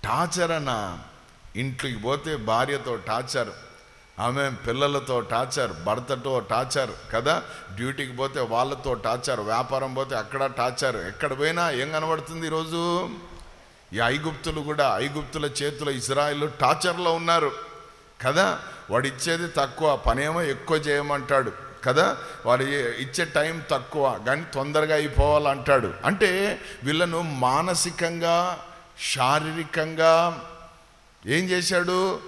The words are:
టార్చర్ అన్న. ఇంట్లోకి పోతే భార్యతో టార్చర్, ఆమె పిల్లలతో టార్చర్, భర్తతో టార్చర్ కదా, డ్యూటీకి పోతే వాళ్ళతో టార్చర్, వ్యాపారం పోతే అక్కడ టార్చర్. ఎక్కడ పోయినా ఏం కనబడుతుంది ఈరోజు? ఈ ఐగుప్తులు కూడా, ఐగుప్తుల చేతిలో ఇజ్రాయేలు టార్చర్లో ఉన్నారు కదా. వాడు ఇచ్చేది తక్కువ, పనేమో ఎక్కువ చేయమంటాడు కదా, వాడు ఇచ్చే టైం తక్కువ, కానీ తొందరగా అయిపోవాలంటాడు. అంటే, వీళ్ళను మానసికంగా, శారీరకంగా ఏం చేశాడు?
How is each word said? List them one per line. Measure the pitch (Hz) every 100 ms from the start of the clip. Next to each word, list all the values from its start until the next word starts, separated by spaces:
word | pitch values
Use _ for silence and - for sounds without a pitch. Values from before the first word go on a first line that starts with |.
టార్చర్ | - 127 175 175 170
అన్న. | 160 139 113 98 85 - - - - - 104
ఇంట్లోకి | 135 131 135 113
పోతే | 113 143 151 147
భార్యతో | 110 113 135 139 135 113
టార్చర్, | 104 113 127 135 107 - - - - - - -
ఆమె | 113 135 139 117 117
పిల్లలతో | 123 143 143 131 123
టార్చర్, | 110 113 131 143 117 80
భర్తతో | 90 113 123 127 135 127
టార్చర్ | 101 110 131 143 123 90 -
కదా, | 110 135 170 - - - 98
డ్యూటీకి | 123 135 135
పోతే | 123 135 131
వాళ్ళతో | 117 113 131 139 135
టార్చర్, | 120 110 123 120 120
వ్యాపారం | 104 113 127 135 131
పోతే | 127 135 123
అక్కడ | 104 135 139
టార్చర్. | 123 123 123 135 113
ఎక్కడ | 87 101 147 135
పోయినా | 151 170 170
ఏం | 127 143
కనబడుతుంది | 156 156 160 151 165 160
ఈరోజు? | 160 160 170 175 175 185 170 170 - - - - - -
ఈ | 101
ఐగుప్తులు | 117 143 156 151 165 156
కూడా, | 147 147 139 101
ఐగుప్తుల | 139 147 143 160 147
చేతిలో | - 143 147 147
ఇజ్రాయేలు | 131 127 135 147 147 147
టార్చర్లో | - 131 151 180 170 175
ఉన్నారు | 165 170 170 147 - - - - - - -
కదా. | 127 151 196 - - - -
వాడు | 110 135
ఇచ్చేది | 131 170 165 170
తక్కువ, | - 135 - 156 131
పనేమో | 123 120 151 165
ఎక్కువ | 160 131 - 156
చేయమంటాడు | 147 143 147 143 123 135 117 - - -
కదా, | 127 135 185 - - - 117
వాడు | 127
ఇచ్చే | 135 143 120 113 131 180 160
టైం | 147 156 165 143
తక్కువ, | 139 127 151 135 104 107
కానీ | 147 160
తొందరగా | 139 139 151 156 151
అయిపోవాలంటాడు. | 151 131 143 151 147 139 131 135 104 - -
అంటే, | 196 202 185 202 - - -
వీళ్ళను | 127 156 170 165
మానసికంగా, | 165 135 127 139 180 175 180 165 170 170 170 170 180 165 - - - - - 139
శారీరకంగా | 127 151 156 165 151 165 156 160 165 165 170 160 - - - - - - - _ 95
ఏం | 151 185
చేశాడు? | 180 165 185 175 185 190 170